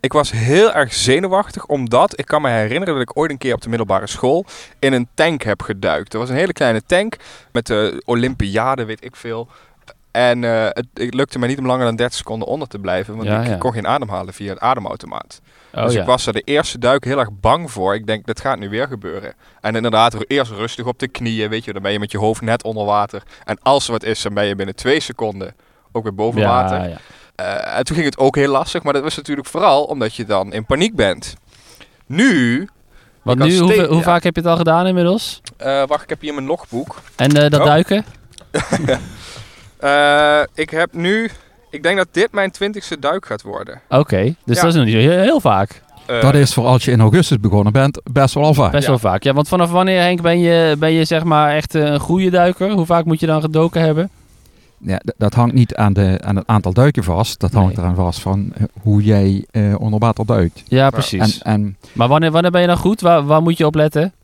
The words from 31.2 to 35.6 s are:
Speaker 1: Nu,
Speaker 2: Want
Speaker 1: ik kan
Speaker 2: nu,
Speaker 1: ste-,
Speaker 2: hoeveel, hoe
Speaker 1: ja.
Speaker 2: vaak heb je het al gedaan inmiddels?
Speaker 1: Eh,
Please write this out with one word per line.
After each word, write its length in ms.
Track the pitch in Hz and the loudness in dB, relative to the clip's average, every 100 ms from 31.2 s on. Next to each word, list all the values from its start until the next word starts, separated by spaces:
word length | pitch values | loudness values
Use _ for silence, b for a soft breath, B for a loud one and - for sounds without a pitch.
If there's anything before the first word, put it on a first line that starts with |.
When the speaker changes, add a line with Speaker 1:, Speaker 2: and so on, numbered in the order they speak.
| - - _ b b b b b _ | -8 -18 _ b b b b b _
Speaker 1:
Nu, 640 | 151 262 175 123 123 196 _ _ b b b | 0 2 4 2 0 -6 _ _ b b b
Speaker 2:
Want 140 | - 123 | -2 2
Speaker 1:
ik 60 | |
kan 60 | 143 | 2
Speaker 2:
nu, 60 | |
Speaker 1:
ste-, 80 | 180 | 4
Speaker 2:
hoeveel, 220 | 175 214 175 | 4 4 2
hoe 80 | 160 | 2
Speaker 1:
ja. 60 | |
Speaker 2:
vaak 200 | 165 175 | 2 2
heb 120 | 175 | 0
je 60 | 170 | -2
het 100 | 170 | 0
al 60 | 165 | 0
gedaan 300 | 165 160 180 | 2 2 2
inmiddels? 540 | 185 175 208 - - - | 0 0 0 -4 -14 -20
Speaker 1:
Eh, 260 | - | -10